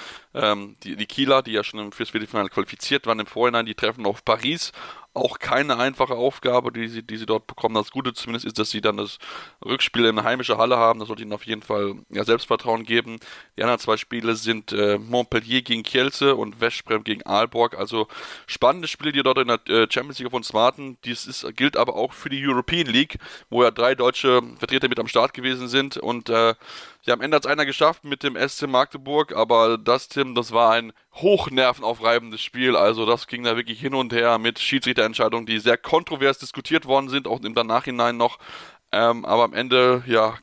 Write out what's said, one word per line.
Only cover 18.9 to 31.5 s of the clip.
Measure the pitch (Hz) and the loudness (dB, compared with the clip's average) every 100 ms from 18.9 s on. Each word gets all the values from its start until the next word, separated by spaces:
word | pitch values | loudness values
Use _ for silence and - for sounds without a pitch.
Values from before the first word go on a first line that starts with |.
| - 151 | -6 -4
die | 139 | 0
dort | 131 131 | 2 2
in | 123 | 2
der, | 117 - | 0 2
äh, | 113 110 | 2 2
Champions | 127 139 135 | 0 -4 -8
League | 123 | -6
auf | |
uns | 123 107 | -6 -2
warten. | 107 120 - 135 120 | 2 2 0 -8 -12
Dies | 117 - - | -10 -8 -8
ist, | - - - | -8 -8 -2
gilt | 139 - | 0 2
aber | 120 - | 0 0
auch | 127 | -4
für | - 143 | -6 -8
die | 135 139 | -4 -2
European | 127 - 170 143 | 0 0 -2 2
League, | 117 156 - - - - | 2 2 -2 -16 -20 -4
wo | 117 | 4
ja | 120 | 4
drei | 110 120 131 | 4 2 2
deutsche | 123 - 135 127 120 120 | 2 2 4 4 2 -6
Vertreter | 135 131 131 | -4 0 0
mit | 120 | -2
am | 113 | 0
Start | 117 127 | 2 2
gewesen | - 131 127 127 | 0 -6 -4 -2
sind. | 131 139 - | -2 -2 -4
Und, | - 120 117 | -6 -6 0
äh, | 113 113 113 - - - - - | 4 4 2 -6 -18 -20 -8 -2
ja, | |
am | 120 | 0
Ende | 135 151 | 2 0
hat's | - | 2
einer | 151 139 | 0 0
geschafft | 139 156 160 | 2 2 2
mit | 147 143 | -4 -6
dem | 135 117 | -4 -2
S | 139 - | -4 -2
C | 143 | 0
Magdeburg. | 127 139 139 135 147 151 - | 2 2 -2 -2 0 0 0
Aber | 113 117 113 113 | 4 6 6 4
das, | 110 127 - | 2 0 0
Tim, | 139 131 120 | -4 -2 -2
das | 113 | 0
war | 113 117 | 4 4
ein | 117 117 - _ - | 4 0 -10 _ -2
hochnervenaufreibendes | 180 202 151 | 2 2 2